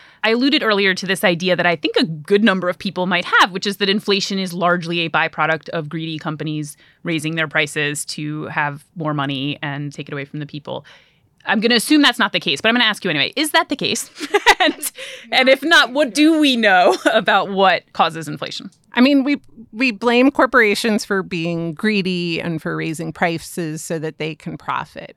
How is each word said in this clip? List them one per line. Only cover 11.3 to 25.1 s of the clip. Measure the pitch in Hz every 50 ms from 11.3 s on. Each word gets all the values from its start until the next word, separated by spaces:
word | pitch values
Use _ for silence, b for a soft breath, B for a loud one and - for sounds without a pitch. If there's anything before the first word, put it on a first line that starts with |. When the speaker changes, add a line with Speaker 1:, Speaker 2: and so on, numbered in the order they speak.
| _ _ -
Speaker 1:
I'm | - 196 214
gonna | 202 233 240
assume | 226 - - 302 302
that's | 285 277 240 -
not | 208 208 -
the | -
case, | - 185 139 -
but | - 220
I'm | 233
gonna | 247 240
ask | 220 202 - -
you | 185
anyway. | 156 143 135 - -
Is | 262 311 302
that | - 330 339 -
the | 285
case? | - - - - - - - - - 320
<laughs> | - - - - - - -
And, | 370 302 - 294 302 - B B 539 B B B B 233
and | - 262 262
if | 262 269 269 277
not, | 330 339 302 254 226 247
what | 285 311 247 190
do | 285 302 320 330
we | 302 302 277 254
know | 233 220 202 185 180 180 202 381 - -
<laughs> | 196 -
about | 220 180 - 214 196 160 185
what | 202 190 196 185 170 - - _ -
causes | - 185 165 160 165 156
inflation? | 147 156 147 - - - - - - - _ _ _
Speaker 2:
I | - 233
mean, | 247 277 285 277 247
we, | 294 285 - - - - - 220 -
we | - 214 269 254
blame | 208 196 233 240 233 247 254 277
corporations | - - 269 254 - 247 220 208 196 - - 226 208 202 -
for | - 202 196 175
being | - 185 165 165 170 170 165 170 170 151
greedy | - - 214 214 196 175 185 180 175 175 170 165 160
and | - 170 165 151
for | - 170 160
raising | 156 160 160 156 147 165 160 -
prices | - 185 170 165 160 - - - 185 170 156 156 160
so | - - 175 160
that | 151 160 156
they | - 156 160 151
can | - - 165 156
profit. | - - - 135 127 139 - - - - -